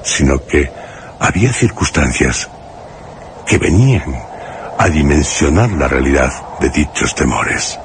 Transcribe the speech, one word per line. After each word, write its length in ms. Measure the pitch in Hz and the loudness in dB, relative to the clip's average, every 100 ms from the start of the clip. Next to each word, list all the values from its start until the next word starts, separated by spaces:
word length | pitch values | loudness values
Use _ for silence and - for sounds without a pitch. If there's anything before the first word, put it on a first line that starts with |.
sino 420 | - - 71 67 - | -4 0 2 2 2
que 260 | 73 69 - - - - - | 0 0 -4 -16 -16 -18 -4
había 320 | 78 87 117 | -2 2 2
circunstancias 960 | 120 - - - - 67 58 64 - - - - - - - - - - - - | 2 0 0 -2 0 0 2 0 0 -8 -14 -20 -18 -18 -18 -18 -18 -18 -16 0
que 120 | - | 0
venían 580 | - 85 131 117 - 64 - - - - - - | 4 4 6 4 0 -8 -10 -14 -14 -12 -12 0
a 100 | 113 | 2
dimensionar 840 | 78 71 73 71 - 71 78 117 | 4 4 4 2 2 2 4 4
la 160 | 90 65 | 2 0
realidad 440 | 65 67 69 67 - - - | 2 2 4 2 -2 -12 -2
de 100 | - | 0
dichos 440 | - 73 - 65 - | 2 -2 0 -4 0
temores. 640 | 67 62 - 55 - - | 0 0 -2 -2 -4 -8